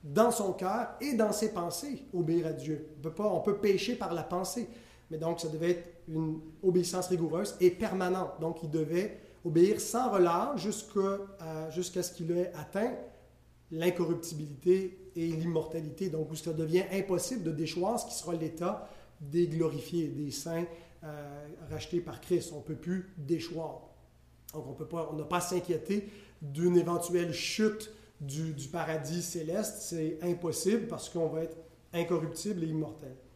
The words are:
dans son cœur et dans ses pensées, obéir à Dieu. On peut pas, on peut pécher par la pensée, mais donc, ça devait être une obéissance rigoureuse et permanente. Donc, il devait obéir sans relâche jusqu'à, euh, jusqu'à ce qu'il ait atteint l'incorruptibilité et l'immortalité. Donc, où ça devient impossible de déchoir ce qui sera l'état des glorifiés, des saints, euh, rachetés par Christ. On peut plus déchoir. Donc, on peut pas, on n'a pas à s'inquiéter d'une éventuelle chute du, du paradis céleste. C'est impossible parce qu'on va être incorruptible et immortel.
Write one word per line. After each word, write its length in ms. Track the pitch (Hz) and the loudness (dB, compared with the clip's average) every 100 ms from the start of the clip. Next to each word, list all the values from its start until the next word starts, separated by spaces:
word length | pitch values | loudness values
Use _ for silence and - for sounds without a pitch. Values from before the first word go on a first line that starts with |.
dans 280 | 151 147 233 | -2 4 6
son 200 | 226 202 | 6 -2
cœur 360 | 175 185 214 226 - | -2 -2 -2 -2 -4
et 140 | 277 | -2
dans 180 | 240 214 | 2 4
ses 200 | 202 220 | 4 0
pensées, 500 | 214 170 - 294 254 - | 0 -2 -4 -6 -8 -4
obéir 340 | 180 160 170 160 | -2 2 2 2
à 60 | |
Dieu. 360 | 143 139 151 - - | -4 -4 -6 -6 -10
On 40 | |
peut 120 | 160 | -10
pas, 140 | 156 208 | -2 0
on 120 | 196 | 2
peut 160 | - 202 | 2 2
pécher 380 | 208 190 - | 4 4 2
par 180 | 233 185 | -2 -2
la 100 | 170 | -2
pensée, 460 | 151 180 185 247 220 - - - - | -2 -2 -2 -4 -6 -10 -20 -20 -10
mais 60 | 156 | -4
donc, 240 | 165 165 | -2 -2
ça 80 | 160 | -2
devait 220 | 156 170 | 0 2
être 140 | 175 - - - | 0 -2 -16 -6
une 320 | 160 160 156 - - | -2 0 -2 -8 0
obéissance 420 | 190 180 175 185 180 | 4 4 4 0 0
rigoureuse 480 | 180 160 160 202 - | 2 2 0 -2 6
et 100 | 180 | 6
permanente. 640 | 175 214 190 180 185 180 - | 6 -2 0 2 0 -2 -2
Donc, 240 | 160 165 | -4 -2
il 60 | 160 | -2
devait 500 | 156 151 170 208 - - - | 0 2 2 0 -6 -18 -8
obéir 360 | 170 156 185 220 | 2 8 8 6
sans 300 | - 226 254 | 0 0 2
relâche 500 | 202 175 170 247 262 | 6 6 6 2 0
jusqu'à, 400 | 185 202 - 196 | -2 -4 -2 0
euh, 680 | 190 196 196 - 160 156 160 | 2 0 -6 -10 -8 -6 -4
jusqu'à 320 | 160 180 185 | -4 -2 -2
ce 100 | 175 | -4
qu'il 200 | - 165 | -4 0
ait 200 | 175 180 | 2 2
atteint 380 | 147 139 196 240 - - - - - - - - | -2 -4 0 0 -2 -10 -16 -20 -20 -20 -20 -10
l'incorruptibilité 1400 | 160 175 175 170 170 - 147 151 135 175 190 190 - - | 2 2 4 0 0 -2 -8 -8 -2 4 6 4 -8 -10
et 140 | 170 165 | -4 -2
l'immortalité. 800 | 160 170 156 156 165 151 - 190 | 0 2 2 0 -4 -6 -4 -4
Donc, 240 | 156 156 | -2 -4
où 20 | |
ça 180 | 160 170 | -4 -4
devient 320 | 160 160 175 190 | -2 4 4 4
impossible 520 | 190 190 175 - 254 | -2 2 0 0 -2
de 80 | 165 | -2
déchoir 480 | 151 160 - 185 233 | -2 -2 0 0 0
ce 60 | - | -2
qui 80 | |
sera 200 | - 160 | -8 -4
l'état 540 | 170 156 - 175 208 - - - - | -2 -2 -2 -2 -2 -8 -16 -20 -16
des 260 | 143 156 170 | -2 2 2
glorifiés, 600 | 160 160 147 - 175 156 | 4 0 0 -2 -2 -2
des 240 | 135 147 | -2 -6
saints, 320 | 127 165 165 170 - - - | -6 -4 -2 -4 -8 -18 -16
euh, 420 | 156 151 147 143 151 151 156 | -12 -12 -12 -12 -14 -16 -10
rachetés 300 | 156 - 175 | -8 -2 -2
par 200 | 165 120 | -2 -10
Christ. 320 | - 175 - 147 | 2 2 2 -10
On 40 | |
peut 140 | 131 | -8
plus 380 | 147 175 185 185 - | -6 -2 -2 -4 -10
déchoir. 680 | 139 160 - 165 156 135 - - - - - - - | 0 0 0 -4 -6 -8 -16 -20 -20 -20 -20 -20 -14
Donc, 100 | 160 131 | -10 -10
on 40 | |
peut 160 | 139 156 | -10 -6
pas, 200 | 170 151 | -6 -4
on 40 | 151 | -6
n'a 80 | |
pas 140 | 151 175 | 0 0
à 20 | |
s'inquiéter 680 | 175 180 175 160 - 202 202 - - - | 2 0 0 -2 2 -2 -2 -14 -20 -14
d'une 360 | 147 139 175 175 | -10 2 6 6
éventuelle 560 | 170 170 165 175 170 | 6 0 2 2 2
chute 600 | 147 - - 214 214 - - - - | -2 -4 4 4 2 -10 -14 -20 -10
du, 320 | 143 143 160 | -8 -4 -4
du 140 | 139 - | -4 -6
paradis 540 | 170 156 160 139 175 | -4 -2 -2 -2 -4
céleste. 540 | 170 175 156 185 208 - | -2 -4 -2 -2 -2 -6
C'est 380 | - 165 156 - | -6 -2 -2 -2
impossible 680 | 175 175 175 - 185 226 - | -2 0 -2 2 4 4 2
parce 200 | 156 - | -6 -6
qu'on 200 | 175 160 | 0 0
va 140 | 160 | 0
être 140 | 165 - - - - | -4 -8 -18 -20 -6
incorruptible 720 | 170 170 175 156 - 208 190 | -2 2 2 0 -4 -4 -2
et 20 | 160 | 0
immortel. 480 | 156 151 - 135 131 - | 0 -2 -6 -14 -16 -20